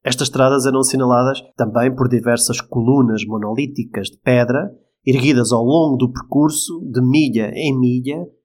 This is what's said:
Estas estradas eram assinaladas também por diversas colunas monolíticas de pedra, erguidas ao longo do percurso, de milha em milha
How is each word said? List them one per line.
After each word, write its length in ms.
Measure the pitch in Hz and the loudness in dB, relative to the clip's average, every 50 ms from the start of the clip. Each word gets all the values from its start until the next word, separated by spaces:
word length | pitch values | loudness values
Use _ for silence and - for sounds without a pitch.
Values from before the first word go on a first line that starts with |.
Estas 280 | _ 131 127 - 139 - | _ -4 -4 -4 -4 -4
estradas 360 | - 131 131 131 139 135 123 | 0 2 2 2 2 2 0
eram 140 | 135 131 135 | 2 0 0
assinaladas 600 | 135 - - 131 131 123 123 123 127 131 135 - - - _ | 0 0 0 0 2 2 2 2 2 0 -2 -4 -10 -18 _
também 360 | - 117 107 107 117 120 131 131 | -4 -4 -2 0 0 0 0 0
por 140 | 131 127 | 0 0
diversas 540 | 123 123 117 113 123 120 117 - - 113 - | 0 0 0 0 0 0 0 0 -4 -4 -6
colunas 640 | - _ - 120 113 123 135 143 127 113 110 107 101 | -8 _ -4 0 2 4 4 4 4 2 0 -2 -4
monolíticas 840 | 104 110 107 104 104 110 131 147 135 143 - 113 - - 107 95 | -6 -6 -6 -4 -4 -4 -4 -6 -6 -6 -8 -10 -8 -8 -8 -8
de 100 | - - _ | -8 -12 _
pedra, 540 | _ 123 127 123 120 120 123 139 190 202 - _ _ _ _ _ _ | _ 2 2 2 2 2 0 -2 -4 -6 -12 _ _ _ _ _ _
erguidas 460 | 131 123 131 123 147 143 123 117 110 | 0 0 2 4 4 4 2 2 2
ao 100 | 123 113 | 0 0
longo 360 | 117 123 147 170 160 151 135 | 2 2 2 2 2 2 2
do 120 | 127 127 127 | 0 0 -2
percurso, 720 | - - - - - 139 147 156 151 - - - 170 170 185 139 | -2 -8 -14 -2 0 2 2 2 0 -2 -8 -8 -10 -10 -10 -4
de 120 | 120 127 | -2 0
milha 500 | 127 127 135 156 156 131 110 113 107 - - | 2 4 4 2 2 2 0 -2 -4 -4 -6
em 240 | 113 160 147 135 | -4 -2 -2 0
milha 480 | 127 127 123 123 127 123 139 143 165 180 - _ _ | 2 2 2 0 0 -4 -4 -8 -8 -10 -14 _ _